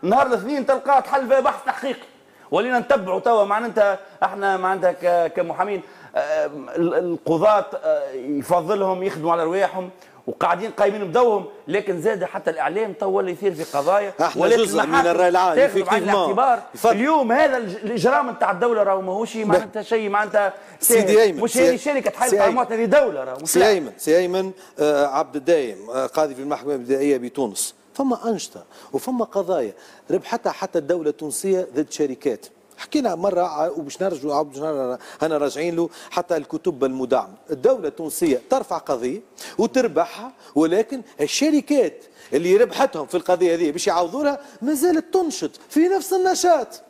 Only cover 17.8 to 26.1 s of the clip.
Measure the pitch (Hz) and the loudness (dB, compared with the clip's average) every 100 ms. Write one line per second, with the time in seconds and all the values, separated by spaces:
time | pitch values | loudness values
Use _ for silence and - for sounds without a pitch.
17.8 | 214 233 170 285 262 226 196 185 240 226 | -6 0 2 2 0 -2 -2 2 0 2
18.8 | 196 190 185 190 226 226 214 262 214 214 | 2 2 -2 -4 -6 -4 2 2 2 -10
19.8 | 208 226 214 202 208 214 202 - - - | -2 -2 0 -2 0 2 0 -4 -20 -4
20.8 | - 233 196 214 220 156 226 247 262 247 | 2 4 6 6 6 2 -2 2 4 4
21.8 | 294 285 214 - 247 - - 247 240 226 | 0 -2 -2 -2 0 4 4 2 -2 0
22.8 | 226 285 262 151 131 127 160 175 202 196 | 4 4 4 -2 -8 -8 -2 4 4 4
23.8 | 139 - - 165 180 185 190 185 - - | 0 -8 2 4 4 0 -4 -8 -20 -2
24.8 | 151 147 143 135 156 151 135 165 127 95 | 2 2 2 0 -2 -4 2 2 2 -8
25.8 | 104 127 131 | -8 -4 -2